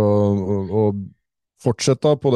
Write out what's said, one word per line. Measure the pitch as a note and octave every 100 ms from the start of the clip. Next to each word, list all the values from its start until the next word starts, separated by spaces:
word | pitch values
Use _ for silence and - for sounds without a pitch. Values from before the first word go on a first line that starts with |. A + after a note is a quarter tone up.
| G#2 G#2 G2+
å, | G2+ F#2+ G2+ F#2+
å | G#2 G#2+ G2+ F#2+ - _ _ _ _
fortsette | - A2+ - C3 D3+ D3
på | C#3+